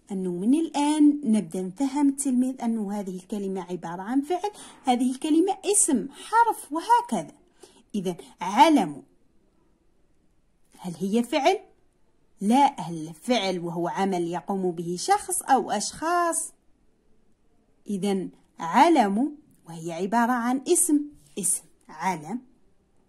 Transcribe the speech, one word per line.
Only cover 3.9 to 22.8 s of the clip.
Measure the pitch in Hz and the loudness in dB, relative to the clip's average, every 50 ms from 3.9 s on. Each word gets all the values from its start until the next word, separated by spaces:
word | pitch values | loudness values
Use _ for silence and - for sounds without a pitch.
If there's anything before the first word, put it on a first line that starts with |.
| 170 185 | -10 -8
عن | 185 214 254 277 | -6 -2 -2 -2
فعل، | 277 294 359 349 403 415 - - - - - - - | -2 -2 -4 -4 -4 -6 -8 -10 -20 -20 -18 -8 -2
هذه | 262 247 240 262 254 | 0 0 2 2 0
الكلمة | 262 - - 311 302 330 370 392 - - - | -2 -2 -2 2 2 4 2 2 0 -2 -2
اسم، | 359 415 - - - 277 208 175 - | 0 0 2 2 2 0 0 -2 -4
حرف، | - - - - 427 466 466 440 - - - - 285 | -12 -16 -8 0 2 2 2 2 0 -6 -6 -8 -8
وهكذا. | 330 - 440 480 466 466 466 - 359 151 - - _ _ _ _ _ - - _ _ _ _ - | -4 0 2 2 2 2 0 -6 -6 -6 -8 -14 _ _ _ _ _ -20 -20 _ _ _ _ -8
إذن | 202 170 185 170 - - - - - | -6 -4 -4 -6 -8 -10 -18 -12 -8
علم، | 233 240 208 240 302 330 302 254 180 151 143 131 - _ _ _ _ _ _ _ _ _ _ _ _ _ _ _ _ _ _ _ _ _ _ _ _ _ _ _ _ _ _ _ _ _ _ | -6 0 6 6 8 8 8 4 2 0 -4 -12 -16 _ _ _ _ _ _ _ _ _ _ _ _ _ _ _ _ _ _ _ _ _ _ _ _ _ _ _ _ _ _ _ _ _ _
هل | - - 180 170 - | -14 -12 -10 -8 -6
هي | 185 196 208 240 240 | -4 0 0 0 0
فعل؟ | - 311 294 277 349 392 440 - - _ _ _ _ _ _ _ _ _ _ _ _ _ - | 0 0 2 2 2 2 2 -2 -12 _ _ _ _ _ _ _ _ _ _ _ _ _ -4
لا، | 190 208 240 277 285 240 - - | 0 4 4 6 6 4 2 -2
هل | 170 165 170 160 151 160 170 - | -8 -8 -8 -8 -10 -10 -12 -8
فعل | - 233 254 220 190 190 185 175 | -2 -2 0 0 0 -2 -2 -2
وهو | 170 170 170 175 170 | -4 -6 -4 -4 -4
عمل | 170 - 175 196 196 185 175 170 | -4 -2 -2 0 0 0 -2 -2
يقوم | 165 180 180 - - 196 190 185 180 | -4 -6 -6 -6 -4 -4 -2 -2 -2
به | 170 170 170 170 180 180 | -2 -4 -6 -6 -6 -4
شخص | - 359 392 403 - - 359 - | 0 0 0 0 0 -4 -8 -4
أو | - - 269 240 - - | 0 2 2 2 2 0
أشخاص؟ | 202 214 214 - - - 302 330 349 349 349 339 330 - - - - _ _ _ _ _ _ _ _ _ _ _ _ _ _ _ _ _ _ _ _ _ _ _ _ _ - | -4 -4 -4 -6 -8 -6 -4 -2 0 0 0 0 -2 -4 -6 -8 -12 _ _ _ _ _ _ _ _ _ _ _ _ _ _ _ _ _ _ _ _ _ _ _ _ _ -10
إذن | 208 202 185 180 202 196 190 175 175 - _ _ _ _ - | -8 -6 -4 -2 -2 -2 -2 -4 -8 -12 _ _ _ _ -10
علم | - 165 175 240 302 349 320 277 214 196 196 220 277 302 294 - - _ _ _ _ | -6 0 4 6 6 6 6 4 4 2 2 0 -2 -2 -4 -8 -20 _ _ _ _
وهي | 160 165 165 160 170 | -18 -14 -12 -10 -8
عبارة | 165 170 190 196 226 240 233 233 | -6 -6 -4 -2 0 0 2 2
عن | 254 240 226 247 254 269 - | 0 0 0 -2 -2 -2 0
اسم، | - 349 - - - 294 285 294 - - - - _ - 202 | 0 2 2 2 2 2 0 0 -2 -14 -20 -20 _ -10 -6
اسم، | 180 - - - - _ _ _ _ - | -4 -4 -4 -4 -8 _ _ _ _ -20
علم، | - - 180 190 180 156 147 160 220 247 - _ _ _ _ _ _ _ | -12 -6 -4 -4 -4 -4 -6 -10 -10 -10 -10 _ _ _ _ _ _ _